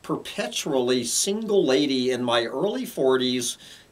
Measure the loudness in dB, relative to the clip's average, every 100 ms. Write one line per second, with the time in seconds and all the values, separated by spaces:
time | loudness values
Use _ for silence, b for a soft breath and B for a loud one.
0 | -6 -6 -6 -8 -6 -6 -2 0 2 0
1 | 0 -2 -2 -2 2 2 4 4 2 2
2 | 0 0 0 0 0 -2 -2 -2 -6 0
3 | 2 2 2 -2 -4 -8 B B B